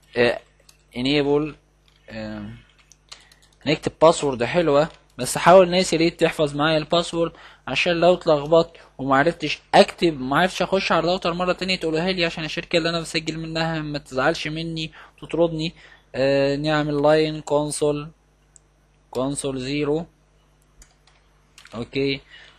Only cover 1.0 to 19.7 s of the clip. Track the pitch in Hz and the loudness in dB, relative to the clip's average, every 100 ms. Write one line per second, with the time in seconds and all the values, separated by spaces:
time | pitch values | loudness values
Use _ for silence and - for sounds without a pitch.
1 | 131 147 143 147 151 143 _ _ _ _ | -2 0 2 0 -2 -12 _ _ _ _
2 | - 110 107 107 104 117 - _ _ _ | -16 -12 -10 -12 -12 -16 -20 _ _ _
3 | - - _ _ _ _ 135 156 - - | -20 -20 _ _ _ _ -4 -4 -4 4
4 | 160 170 143 123 120 170 160 143 160 - | 4 4 0 -2 -2 0 2 2 2 -4
5 | _ - 127 147 175 190 175 180 190 160 | _ -10 -6 2 8 8 8 4 0 2
6 | 170 - 160 - 147 143 156 156 151 170 | 0 2 0 0 -2 0 0 0 0 0
7 | 170 170 165 - - - - 135 180 170 | 0 -2 -4 -6 -20 -16 -8 -2 0 4
8 | 170 175 170 147 147 165 165 - - - | 4 4 2 0 4 4 2 -4 -20 -8
9 | 135 135 156 170 147 - _ - 202 - | 0 2 2 0 -6 -8 _ 4 4 2
10 | 175 143 127 143 180 - 175 190 - 180 | -2 -2 -2 0 0 -2 -2 -2 0 0
11 | 165 185 180 170 180 170 185 180 160 156 | 0 -2 -2 -2 -2 -2 -4 -4 -2 -2
12 | 180 185 165 170 156 - - 170 160 170 | -2 -2 -2 -4 -10 -10 -4 -2 -2 -4
13 | 160 165 160 160 160 160 165 160 151 147 | -6 -8 -6 -8 -6 -4 -4 -4 -6 -10
14 | - 131 143 165 156 156 165 160 160 - | -8 -2 -2 -2 -6 -8 -8 -8 -10 -12
15 | - - 147 156 170 160 165 - - - | -20 -20 -6 0 0 -2 -6 -8 -20 -20
16 | _ 123 135 139 139 143 151 151 151 147 | _ -4 0 2 0 -2 -2 -2 -2 0
17 | 147 156 156 156 - 147 151 147 147 147 | 4 4 2 -4 -2 -2 -2 -2 -2 -2
18 | 151 - _ _ _ _ _ _ _ _ | -8 -18 _ _ _ _ _ _ _ _
19 | - 120 135 143 139 131 127 | -12 -6 -4 -4 -6 -6 -6